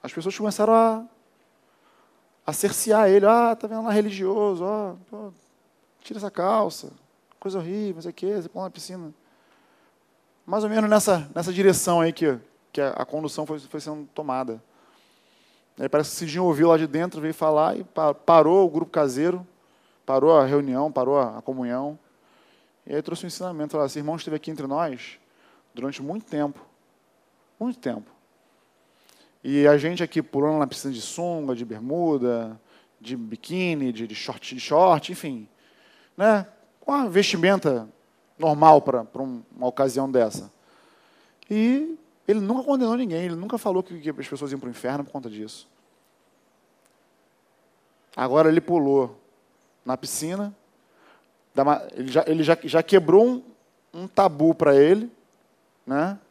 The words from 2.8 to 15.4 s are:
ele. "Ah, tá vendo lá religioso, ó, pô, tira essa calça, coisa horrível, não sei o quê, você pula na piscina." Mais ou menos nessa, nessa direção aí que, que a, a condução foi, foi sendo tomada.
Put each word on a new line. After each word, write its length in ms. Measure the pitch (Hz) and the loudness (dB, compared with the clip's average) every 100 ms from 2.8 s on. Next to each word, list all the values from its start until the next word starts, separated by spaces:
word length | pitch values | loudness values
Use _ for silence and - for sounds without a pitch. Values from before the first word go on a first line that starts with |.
| 226 214 208 | 2 4 6
ele. 180 | 202 202 | 6 6
"Ah, 300 | 233 233 226 | 4 4 -2
tá 120 | 214 | -6
vendo 160 | 220 | -8
lá 60 | 226 | 0
religioso, 760 | 208 208 196 190 208 208 180 180 | 0 0 -2 -4 0 0 -2 -4
ó, 300 | 214 202 175 185 | -4 -6 -12 _
pô, 220 | 208 208 175 _ _ _ _ _ _ | -18 -18 _ _ _ _ _ _ _
tira 180 | - 220 | -16 -10
essa 100 | 202 | -8
calça, 640 | 180 180 220 208 - - - _ _ _ _ | -4 0 0 -2 -6 -18 -20 _ _ _ _
coisa 180 | 196 190 | -8 -8
horrível, 380 | 165 202 208 165 | -6 -6 -6 -8
não 60 | |
sei 100 | 165 | -12
o 20 | |
quê, 220 | - 185 208 | -8 -6 -6
você 140 | 165 | -8
pula 160 | - 190 | -12 -12
na 40 | |
piscina." 440 | 170 - 180 160 151 _ _ _ _ _ _ _ _ _ _ _ _ - | -12 -16 -14 -16 -18 _ _ _ _ _ _ _ _ _ _ _ _ -6
Mais 200 | 214 214 | -4 -2
ou 40 | |
menos 200 | 220 214 | 0 4
nessa, 420 | 214 208 180 143 | 4 4 0 -2
nessa 200 | 160 175 | -6 -4
direção 480 | 185 196 156 - 170 | 4 4 4 2 2
aí 100 | 165 | 2
que, 260 | 160 160 123 - _ _ | 2 0 0 -8 _ _
que 80 | - | -4
a, 80 | 139 | -4
a 160 | - 127 | -4 -6
condução 400 | 151 156 - 151 | -6 -6 -8 -10
foi, 140 | 156 | -10
foi 200 | 135 151 | -12 -14
sendo 260 | 147 151 147 | -12 -14 -12
tomada. 480 | - 143 127 127 113 _ _ _ _ _ _ _ _ | -12 -6 -6 -6 -10 _ _ _ _ _ _ _ _